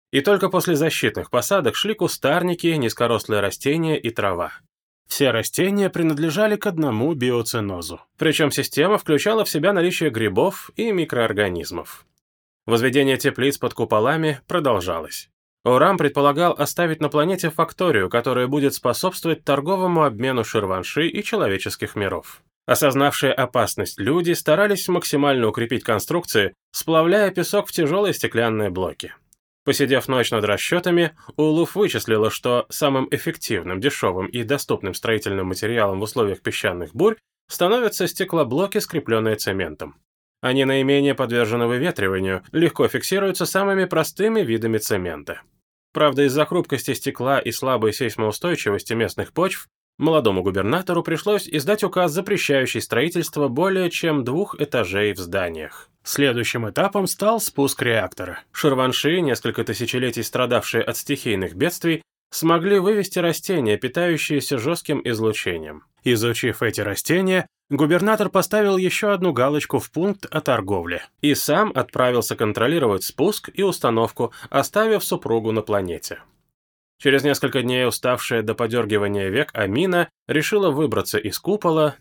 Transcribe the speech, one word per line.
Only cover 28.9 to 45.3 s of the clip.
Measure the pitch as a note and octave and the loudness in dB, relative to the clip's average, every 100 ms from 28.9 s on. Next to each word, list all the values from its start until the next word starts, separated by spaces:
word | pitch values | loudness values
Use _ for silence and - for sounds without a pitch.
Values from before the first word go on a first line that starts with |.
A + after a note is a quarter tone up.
| - F2 - _ _ _ _ | -6 -14 -18 _ _ _ _
Посидев | D3 C#3 C3 C3 - | -2 0 2 2 2
ночь | B2+ A2+ | 0 2
над | A2+ | 0
расчетами, | G#2 G2 - F3 F3+ F3 F3 - - - | 2 0 0 0 2 2 0 -4 -8 0
Улуф | D#3 D#3 E3 G3 | 2 2 0 0
вычислила, | G3+ A2+ - A2 G#2+ | 0 0 0 2 2
что | - B2 B2 - | 0 0 0 -2
самым | - D3 C3+ C3 | -2 0 0 0
эффективным, | - E3 - - G2 F2 F#2 | -4 -4 -6 -4 -4 -4 -2
дешевым | C#3 - G#2 F#2 F#2+ | -2 0 0 0 -4
и | A#2+ | -4
доступным | A2 C#3 - A2+ F#2+ | -4 -4 -2 -4 -4
строительным | - A2+ A2 G2+ G2 F#2 | -4 -2 -2 -2 -2 -4
материалом | F#2 G#2+ A#2 G2+ F#2+ | -4 -2 0 0 0
в | |
условиях | G#2+ B2 G2+ F2+ | -2 0 0 -2
песчаных | A2 - G#2 F2 D#2+ | -6 -2 -2 -4 -6
бурь | A#2+ G#3+ A3 _ _ - | 0 0 0 _ _ -10
становятся | - F3+ B3 A3 - F3 | -2 2 2 0 -2 -4
стеклоблоки, | - F#3 E3+ B2 C#3 G3 G#3 | -2 -2 0 0 0 0 -2
скрепленные | - - - A2 A2 G#2+ | -4 -4 0 0 0 -2
цементом. | G#2 F#2+ E2 D#2 D2+ - _ _ _ _ | -2 -2 -4 -8 -14 -16 _ _ _ _
Они | B2+ C3+ | 0 2
наименее | C3+ C3+ C3+ C#3+ C#3 | 2 2 4 4 2
подвержены | C3+ A#2+ A#2+ A2 A#2+ A#2 | 0 0 0 0 0 0
выветриванию, | B2 E3+ A2+ F#2+ F#2+ F#2+ F#2 - | 0 -2 0 0 0 -2 -4 -4
легко | D#3+ E3 - A#2+ | 0 2 2 0
фиксируются | B2+ - F#3+ G3 F3+ E3 | 0 -2 0 0 -2 -2
самыми | F#3+ G3 F#3+ | 0 0 0
простыми | F#3 D#3+ D3+ - G#3+ A3 | 0 0 0 0 0 2
видами | C3 A2+ A2+ A2 | 0 0 0 0
цемента. | - G2+ F2+ D2+ D2 | 0 -2 -2 -8 -10